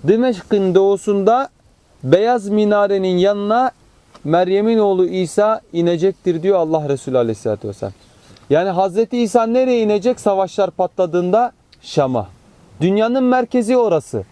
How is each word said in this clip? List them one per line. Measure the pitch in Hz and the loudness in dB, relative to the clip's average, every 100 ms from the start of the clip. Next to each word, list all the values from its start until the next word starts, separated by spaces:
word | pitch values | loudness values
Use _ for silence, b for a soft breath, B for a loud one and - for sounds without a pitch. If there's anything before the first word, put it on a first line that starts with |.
| 143 | 2
Dimeşk'in | 220 254 196 - 214 190 180 | 2 2 -2 -2 0 2 2
doğusunda | 196 202 - 202 196 247 277 _ _ _ _ _ | 2 0 -2 0 2 0 -2 _ _ _ _ _
beyaz | 131 175 226 247 202 | 0 2 2 0 0
minarenin | 214 208 208 202 196 185 180 | 0 2 2 2 0 0 2
yanına | 190 208 202 226 262 _ _ _ _ - | 2 0 -2 0 0 _ _ _ _ -12
Meryem'in | 143 170 185 196 214 226 | -2 0 2 0 2 2
oğlu | 208 185 180 | 2 2 0
İsa | 185 175 - 208 220 _ | -2 -2 0 0 -2 _
inecektir | 170 170 170 190 190 185 165 | -2 -2 0 -2 -2 -4 -2
diyor | 180 190 | 0 0
Allah | 156 160 147 | 0 -2 -2
Resulü | 139 - 127 | -6 -2 -2
aleyhissalatü | 117 107 113 104 104 | -2 -4 -6 -6 -8
vesselam. | 101 101 - b b b b - | -10 -12 -12 b b b b -2
Yani | 147 190 | 0 0
Hazreti | 180 190 180 226 240 | -2 -2 -2 -2 -2
İsa | 226 240 226 | 0 0 2
nereye | 247 262 240 | 0 2 0
inecek? | 214 208 220 247 | 0 0 -2 -2
Savaşlar | 208 190 190 - 190 | -2 0 -2 -2 -4
patladığında | - 180 - 180 175 180 214 240 _ _ - | -2 -6 -2 -2 0 0 0 0 _ _ -20
Şam'a. | - - 135 123 98 - _ _ - - | -6 -2 -2 -2 -6 -16 _ _ -20 -4
Dünyanın | 170 202 220 262 | 0 0 0 0
merkezi | 254 254 240 247 220 254 | 2 0 0 -2 0 0
orası. | 226 160 - 113 95 | 2 0 -2 -8 -8